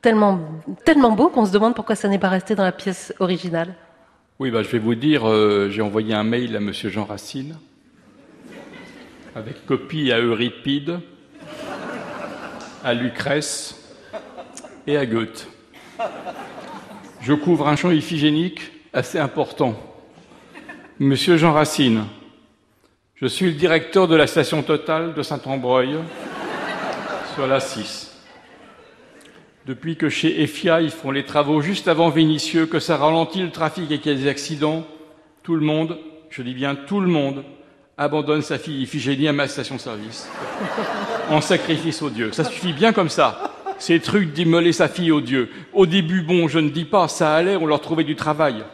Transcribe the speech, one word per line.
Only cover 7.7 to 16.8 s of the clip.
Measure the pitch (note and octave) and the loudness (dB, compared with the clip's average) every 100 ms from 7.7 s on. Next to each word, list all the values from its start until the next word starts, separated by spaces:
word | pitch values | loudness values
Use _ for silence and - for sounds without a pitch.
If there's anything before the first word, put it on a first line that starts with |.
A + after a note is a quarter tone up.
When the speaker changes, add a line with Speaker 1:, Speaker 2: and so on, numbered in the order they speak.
| _ _ _ _ _ - - - - - - - - - - - - | _ _ _ _ _ -20 -20 -20 -20 -20 -20 -20 -20 -20 -20 -18 -14
Speaker 2:
avec | A2 D3 - | -14 -16 -4
copie | C3+ - D#3 C#3 | -4 -4 -4 2
à | A#2 | 2
Euripide, | A#2+ A2 A#2+ - C3+ C#3+ D3 F3 E3+ - _ - - - - - - - - - - - - - - - | 2 0 -2 -4 -4 -4 -4 -8 -10 -20 _ -20 -18 -16 -14 -12 -12 -12 -12 -12 -12 -12 -14 -16 -18 -8
à | C3 | -2
Lucrèce | A#2+ B2 - C#3 C#3+ D3+ - - - - - - - - - - - - - - | 0 -2 -4 -2 -2 -2 -8 -10 -16 -20 -20 -16 -16 -16 -20 -18 -18 -20 -14 -2
et | D3 | 0
à | C3+ | 0
Goethe. | A2+ A2 - - - _ - - - A3+ - F3+ - - - - - | -2 -4 -10 -18 -20 _ -20 -20 -10 -10 -8 -14 -14 -16 -16 -16 -18